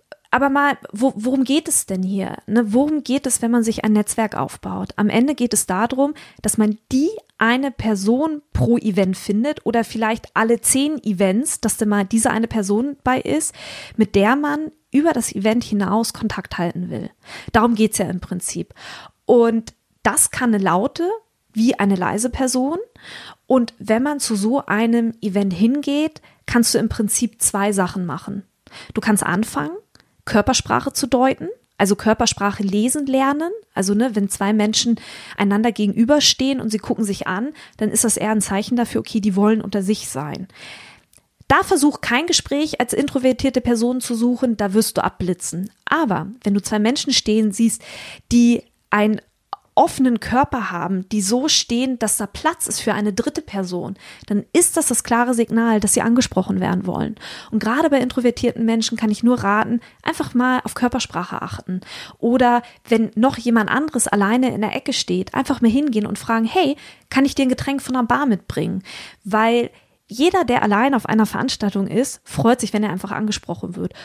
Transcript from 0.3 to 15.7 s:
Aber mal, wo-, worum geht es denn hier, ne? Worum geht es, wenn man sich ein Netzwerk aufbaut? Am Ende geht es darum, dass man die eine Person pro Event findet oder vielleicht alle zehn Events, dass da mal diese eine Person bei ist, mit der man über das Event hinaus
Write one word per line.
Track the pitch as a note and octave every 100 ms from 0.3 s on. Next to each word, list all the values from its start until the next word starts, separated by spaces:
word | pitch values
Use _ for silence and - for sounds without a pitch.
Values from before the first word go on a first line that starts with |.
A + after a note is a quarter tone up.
Aber | B3 C#4
mal, | C#4 C#4+ - -
wo-, | G#3 C4 -
worum | A#3 C4
geht | B3+ D4 D#4+
es | - -
denn | F#3+
hier, | F#3 G3 F#3+ - -
ne? | A3 G#3+
Worum | A#3 D4 D4+
geht | - C4+ C4
es, | -
wenn | A#3
man | A#3+
sich | A3+ -
ein | G#3+
Netzwerk | G#3 G#3 - A3 -
aufbaut? | C#3 - F#3+ F#3 F#3+
Am | - G#3
Ende | A3 C4+
geht | D4 A#3+
es | - -
darum, | F#3 A#3+ B3+ C#4+ D4+ - -
dass | G#3+ -
man | G#3+ G#3+ -
die | C4 D#4+ A4 _ -
eine | A3 B3+ C#4
Person | - A3 G#3 G3 B3 D#4+ D4+ _
pro | - A3 A#3+
Event | G#3+ F#3+ F#3+ F#3+
findet | - G#3 C#4 D4+ -
oder | A#3
vielleicht | A3 A3 A3 A3+ -
alle | - A3+ A#3
zehn | - C4 C#4+ D#4
Events, | G#3+ F#3 F#3+ G3+ D#4 -
dass | A3 -
da |
mal | G#3+ G3+
diese | G3 A3+ A#3+
eine | A3 A3+
Person | A3 G3 G#3 C#4 C#4
bei | B3+ B3+
ist, | - D4+ - - - - - -
mit | G#3+
der | G3+ G3+ C4+
man | D4 D4 D#4 _ _
über | C4+ D#4+
das | B3+ -
Event | - G#3+ A#3
hinaus | -